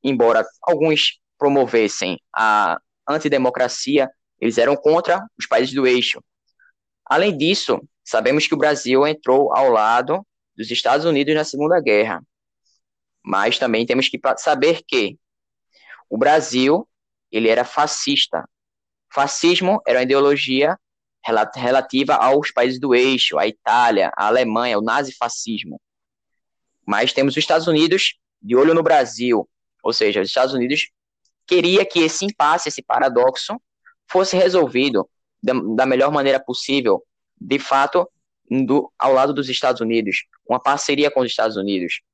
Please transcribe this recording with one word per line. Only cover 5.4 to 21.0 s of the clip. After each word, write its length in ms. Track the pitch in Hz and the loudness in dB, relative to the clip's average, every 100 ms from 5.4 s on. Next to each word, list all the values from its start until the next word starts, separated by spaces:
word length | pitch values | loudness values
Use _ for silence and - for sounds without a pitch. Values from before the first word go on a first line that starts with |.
| - | -2
países 260 | 113 127 | 0 0
do 140 | 131 127 | 0 2
eixo. 340 | 123 110 - _ _ _ _ _ _ _ _ - | 2 0 -6 _ _ _ _ _ _ _ _ -2
Além 300 | 143 202 151 | 0 0 0
disso, 460 | 156 196 - 113 - _ | -2 -2 -2 -4 -4 _
sabemos 420 | - 113 110 143 - | -4 -2 0 0 0
que 80 | |
o 40 | 156 | 0
Brasil 500 | 151 143 120 131 143 | 0 -2 0 2 2
entrou 480 | 151 - 131 143 104 | -2 0 2 2 2
ao 140 | 135 | 4
lado 520 | 113 107 120 127 175 202 _ _ - | 4 2 2 0 -4 -6 _ _ -16
dos 140 | 110 | -8
Estados 360 | 117 123 143 165 | -4 0 0 0
Unidos 280 | 147 143 | 0 0
na 120 | 156 151 | -2 -2
Segunda 340 | 135 151 175 | -4 0 0
Guerra. 420 | 135 104 110 85 _ _ _ _ _ _ _ _ _ _ | 2 2 2 -4 _ _ _ _ _ _ _ _ _ _
Mas 340 | - 95 107 120 | -6 -2 -2 -2
também 280 | 127 113 117 | -2 -2 -2
temos 240 | 123 131 | -2 -2
que 100 | 127 | -4
pa-, 160 | 135 - | -4 -2
saber 480 | - 143 147 160 - | -2 0 2 0 -2
que 320 | 131 101 - _ _ _ _ _ _ _ - _ | -2 -2 -6 _ _ _ _ _ _ _ -20 _
o 80 | 110 | -2
Brasil, 720 | 135 156 - 127 131 165 - _ _ _ _ | 2 2 0 0 2 0 -2 _ _ _ _
ele 160 | 110 113 | -2 2
era 160 | 117 | 2
fascista. 840 | 120 - 151 - - 139 - 82 - _ _ _ _ _ _ | 0 -2 -2 -2 -4 -2 -2 -4 -10 _ _ _ _ _ _
Fascismo 720 | - 143 - 170 175 185 208 - | -2 -2 0 0 2 0 0 0
era 120 | 127 | 0
uma 40 | |
ideologia 720 | 127 139 143 143 131 131 147 190 _ _ | 2 2 2 0 -2 0 0 -2 _ _